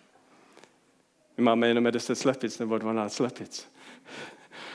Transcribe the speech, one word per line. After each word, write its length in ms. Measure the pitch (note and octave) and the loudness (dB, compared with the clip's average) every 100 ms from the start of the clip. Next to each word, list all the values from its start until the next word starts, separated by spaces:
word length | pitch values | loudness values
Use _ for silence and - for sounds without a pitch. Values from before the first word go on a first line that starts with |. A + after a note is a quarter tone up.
| _ _ _ _ _ - - _ _ _ _ _ _ - | _ _ _ _ _ -20 -20 _ _ _ _ _ _ 2
my 60 | |
máme 240 | A#2+ A2+ A#2 | 4 6 6
jenom 160 | A#2 | 4
deset 320 | A#2 A#2 - A#2+ | 4 2 -2 0
slepic 440 | C3+ C3 A2+ - | 0 0 -2 -4
nebo 180 | A#2 A2+ | -4 -2
dvanáct 360 | A2 A2+ G#2 | -2 -2 -2
slepic. 600 | - A#2+ - G2+ - - - - - - - - - - - - | -2 -2 -4 -12 -14 -16 -20 -20 -20 -18 -14 -14 -18 -20 -16 -14